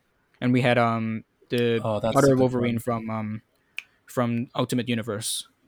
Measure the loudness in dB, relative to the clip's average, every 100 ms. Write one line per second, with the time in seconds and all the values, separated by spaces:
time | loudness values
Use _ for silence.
0 | _ _ _ -4 2 4 4 4 2 0
1 | -4 -6 -10 _ -4 0 0 0 0 -2
2 | 0 4 4 4 2 2 -2 -2 -4 -6
3 | -4 -6 -6 -8 _ _ _ -18 -18 _
4 | -8 -2 0 -2 -4 -4 -2 -2 -2 -4
5 | -4 -6 -6 -8 -10 _